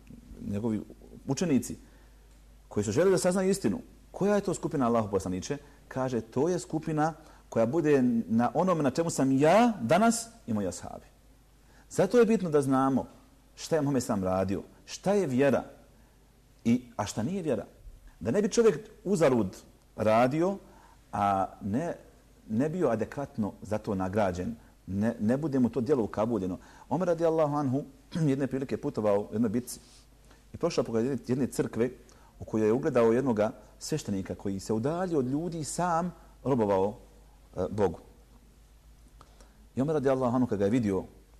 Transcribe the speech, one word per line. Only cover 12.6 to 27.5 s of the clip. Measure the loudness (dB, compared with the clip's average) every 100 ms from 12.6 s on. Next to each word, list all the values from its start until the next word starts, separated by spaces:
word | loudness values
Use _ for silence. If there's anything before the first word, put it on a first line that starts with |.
znamo | 2 2 2 0 -2 -12 -20 _ _
šta | -16 -2 0
je |
Muhammed | 0 0
sam | 0 -2
radio, | 0 0 0 -2 -6 -18
šta | -16 -6 0
je | 0 2
vjera, | 2 4 2 -2 -14 -20 -20 -20 _ _ _ _ _
i, | 0 0 0 -8
a | -8
šta | -4
nije | -4 -4
vjera. | -2 -2 -4 -16 -20 -20 -20 -8
Da | -2
ne | 0
bi | 0
čovjek | 4 4 2 -4 -10
uzalud | -2 2 4 4 0 -4 -20 -20 _ -2
radio, | 2 4 4 2 -2 -2 -10 -20 -20 -20 -10
a | -2 0 0 -2 -6
ne, | -4 -2 -4 -8 -14 -20 -20 -20 -6
ne | -2 -2
bio | 0 0
adekvatno | 0 -4 -8 -8 -4 -6 -6
za | -6 -6
to | -4
nagrađen, | -4 -2 0 -2 -2 -6 -8 -14 _ -8
ne, | -2 -2 0
ne | 0 0
bude | 0 0
mu | 0
to | 0
djelo | 0 0
ukabuljeno. | 0 -2 -2 -2 -4 -8 -12 -20 -6
Omer, | -4 -2
radijallahu | 0 2 2 2